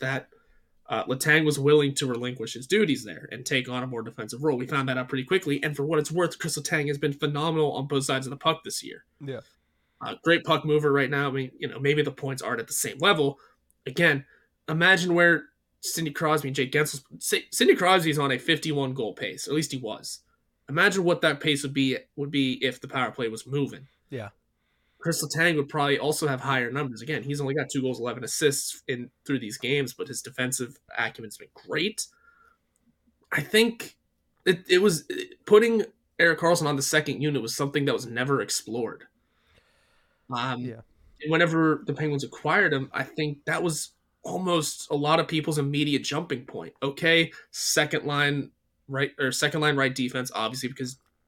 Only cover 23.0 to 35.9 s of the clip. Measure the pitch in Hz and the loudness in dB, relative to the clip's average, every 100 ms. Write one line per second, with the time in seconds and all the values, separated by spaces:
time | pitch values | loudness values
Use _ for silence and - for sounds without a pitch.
23 | 123 - 117 113 - 139 127 104 139 _ | -2 -2 -4 -6 -6 -2 -2 -6 -18 _
24 | - 127 101 - _ _ _ _ _ _ | -14 -12 -12 -16 _ _ _ _ _ _
25 | 165 160 147 156 170 156 139 151 143 139 | -4 -2 -2 2 2 2 0 0 2 2
26 | 143 151 151 131 131 131 120 135 139 110 | 0 0 0 -2 0 0 0 -2 -6 -6
27 | 120 143 139 143 135 147 131 143 131 117 | -6 -6 -4 -4 -2 -2 -2 -2 -2 -2
28 | 120 117 113 - 151 139 - - - 123 | -6 -6 -6 0 0 0 -6 -8 -8 -8
29 | 123 _ - 135 104 - 120 143 131 - | -10 _ -4 -4 -4 -6 -2 -2 -2 -6
30 | 90 123 127 - 127 131 123 - - - | -10 -10 -10 -6 -4 -4 -8 -12 -12 -6
31 | 113 117 110 - - - - 143 190 - | -6 -6 -16 -16 -20 -18 -6 -2 -2 -4
32 | - _ _ _ _ _ _ _ _ _ | -10 _ _ _ _ _ _ _ _ _
33 | _ _ - - 139 214 226 226 - - | _ _ -6 -4 2 4 4 0 -12 -18
34 | _ _ _ _ - 180 - 180 202 156 | _ _ _ _ 0 2 4 4 6 2
35 | - - - - - 208 233 226 - | -4 -8 -10 -8 6 8 8 4 0